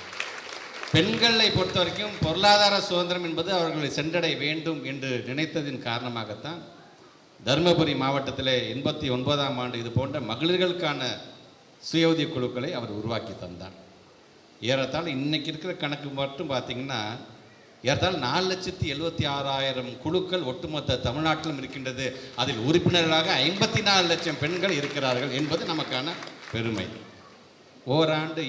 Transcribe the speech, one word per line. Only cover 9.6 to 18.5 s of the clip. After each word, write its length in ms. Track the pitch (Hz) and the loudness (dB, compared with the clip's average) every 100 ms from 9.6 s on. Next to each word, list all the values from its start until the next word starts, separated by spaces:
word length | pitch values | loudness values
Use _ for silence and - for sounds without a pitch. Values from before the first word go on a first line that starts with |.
ஆண்டு 160 | 123 120 | -4 -4
இது 100 | 117 120 | -4 -2
போன்ற 220 | 135 147 110 | -2 -4 -6
மகளிர்களுக்கான 720 | 117 165 180 180 175 165 139 123 98 - - - - - - | -2 0 2 2 0 -2 -2 -4 -6 -12 -20 -20 -20 -20 -18
சுய 280 | - 160 165 | -2 4 4
உதவி 160 | 160 147 | 4 2
குழுக்களை 420 | 127 123 123 - 123 | 0 -2 -2 -4 -4
அவர் 120 | 113 104 | -6 -6
உருவாக்கி 360 | 113 110 - 95 | -4 -4 -4 -10
தந்தார். 420 | 90 87 95 - - - - - - - - - | -12 -12 -14 -16 -20 -20 -20 -20 -20 -20 -20 -6
ஏறத்தாழ 480 | 110 135 127 147 170 131 | 0 0 0 -2 -2 -2
இன்னைக்கு 320 | 143 151 160 | 0 -2 -2
இருக்கிற 220 | 147 180 165 | -6 -8 -6
கணக்கு 340 | 147 143 143 139 | -4 -4 -6 -4
மட்டும் 320 | 139 - 160 | -4 -4 -4
பார்த்தீங்கன்னா, 480 | 131 120 123 135 123 107 120 - - - - - - | -4 -4 -6 -4 -4 -4 -8 -12 -20 -20 -20 -20 -4
ஏறத்தாழ 340 | 120 143 180 175 123 | 0 2 2 0 2
நாலு 180 | 156 185 | 2 2